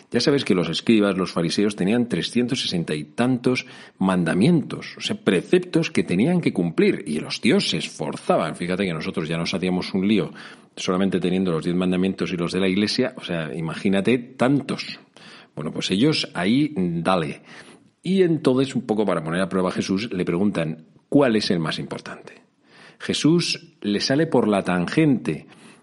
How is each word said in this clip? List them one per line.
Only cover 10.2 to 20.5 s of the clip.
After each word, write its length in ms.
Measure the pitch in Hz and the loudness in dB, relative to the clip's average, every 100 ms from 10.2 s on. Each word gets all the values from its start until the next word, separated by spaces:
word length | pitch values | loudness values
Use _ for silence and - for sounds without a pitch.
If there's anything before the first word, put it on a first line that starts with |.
| 76 - - - - | 0 -6 -20 -20 -20
solamente 460 | - - 90 98 92 | -10 -2 0 2 0
teniendo 320 | 90 92 92 | 0 0 0
los 120 | 80 | -2
diez 120 | 82 90 | -2 -2
mandamientos 560 | 92 92 95 92 85 | 0 0 0 -2 -6
y 40 | 90 | -4
los 140 | 85 | -4
de 80 | 92 | 0
la 60 | 95 | 0
iglesia, 440 | 95 104 - 127 - | 0 0 0 -2 -4
o 40 | |
sea, 320 | - 85 76 | -8 -6 -6
imagínate 600 | 73 80 80 101 98 98 123 | -6 -6 -4 0 0 2 0
tantos. 840 | - - 120 143 - - - - _ - - - - | -2 -2 2 2 0 -8 -8 -14 _ -20 -20 -20 -20
Bueno, 160 | - 78 | -10 -8
pues 200 | - - | -6 -2
ellos 400 | 95 147 147 - | 2 2 2 -4
ahí, 400 | 82 92 131 151 | -2 2 2 2
dale. 680 | 95 90 85 82 92 73 - - - - - _ _ | 0 -2 0 0 0 0 -8 -18 -20 -20 -20 _ _
Y 200 | 165 190 | -2 2
entonces, 520 | 175 156 - 127 135 | 2 4 2 2 0
un 80 | 120 - | -2 -2
poco 180 | 104 | 0
para 180 | 101 85 | 2 0
poner 200 | 78 85 | -2 -2
a 80 | 92 | 0
prueba 180 | 92 92 | 0 0
a 40 | |
Jesús, 380 | - - 98 117 | -2 -2 -2 -2
le 140 | 92 | -4
preguntan, 600 | 87 87 104 | -2 0 0